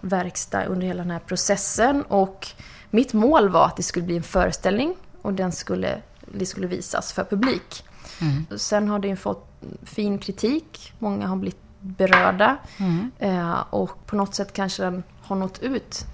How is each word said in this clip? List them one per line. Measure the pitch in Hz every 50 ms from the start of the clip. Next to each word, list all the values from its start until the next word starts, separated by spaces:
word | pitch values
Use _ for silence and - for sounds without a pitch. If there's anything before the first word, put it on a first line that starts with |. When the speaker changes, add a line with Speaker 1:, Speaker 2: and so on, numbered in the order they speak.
Speaker 1:
verkstad | - 185 190 185 180 180 - - - - - 196 190
under | 202 190 180 180 185
hela | 180 180 175
den | 175
här | 170 165
processen. | - - 185 180 - - 202 190 - - - - 214 262 285 285 -
Och | - - 196 190 190 190 - - - - - - - - - - -
mitt | - 214 262 - -
mål | 214 220 262 311 311 214 196
var | 180 165 143
att | 160 165 -
det | 180
skulle | - - 180 170
bli | 175 170 175
en | 170
föreställning | - - 190 180 185 - - - 196 190 214 269 320 370 - - - - -
och | - 208 196
den | 190 185 185
skulle, | 175 - - - 190 180 185 - - - - - - - - - -
det | 202 185
skulle | 180 - 196 190 175
visas | 180 - 180 - - - 180 - -
för | - 185
publik. | - 208 196 226 269 - 180 - - - - - - - - - - - -
Speaker 2:
Mm. | 175 156 139 139 156 - 202 208
Speaker 1:
Sen | - - 208 208 208 208
har | 208 208
det | 196 196
ju | 196
fått | 190 - 202 196 196 - - - - - - - - -
fin | - - - 208 208 202 196
kritik. | - - 190 - - 220 285 320 320 - - - - - - -
Många | 220 208 202 202 208 185
har | 190
blivit | 190 190 190 185 - - - - -
berörda. | - 190 185 - 190 190 185 185 180 185 185 185 208 233 269 285 - - - -
Speaker 2:
Mm. | 196 185 170 170 202 254 - -
Speaker 1:
Eh, | - 202 185 180 170 170 175 - - -
och | - 202 190 180 - - -
på | - -
något | 208 196 196 -
sätt | - 202 202 -
kanske | - 196 190 190 - -
den | 180 180 180 180 - - -
har | - - 196
nått | 190 190 185 - -
ut | - 254 269 220 - - - - - -